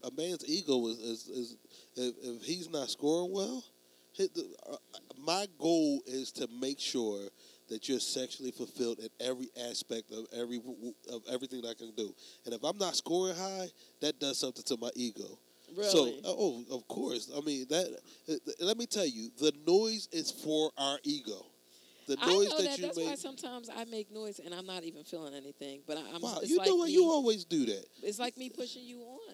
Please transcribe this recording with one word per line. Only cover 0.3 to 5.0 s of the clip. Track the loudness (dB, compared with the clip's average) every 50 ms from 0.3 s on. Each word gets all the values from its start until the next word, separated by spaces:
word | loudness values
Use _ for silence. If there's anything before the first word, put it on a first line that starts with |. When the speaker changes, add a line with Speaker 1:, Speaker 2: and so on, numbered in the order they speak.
| -2 -4 -2
Speaker 1:
ego | 0 0 0 4 4 4 4 4
is, | 2 -2 -4
is, | -4 -6 -6 -6 -6
is | -8 -6 -6 -6 -6 -8 -18 _ -20 -20 -20 -20 -16 _
if, | -4 -4 -4 -4 -4
if | -8 -8 -8 -8 -6
he's | -6 -6 -6 -6 -4
not | -4 -2 -2 -2
scoring | -4 0 2 4 4 4 2 0 0
well, | -2 -2 -2 -4 -6 -8 -12 _ _ _ _ _ _ _ _ _
hit | -2 -2 0 0
the, | -4 -6 -6 -10 -14 -12 -12
uh, | -12 -12 _ _ -20 -20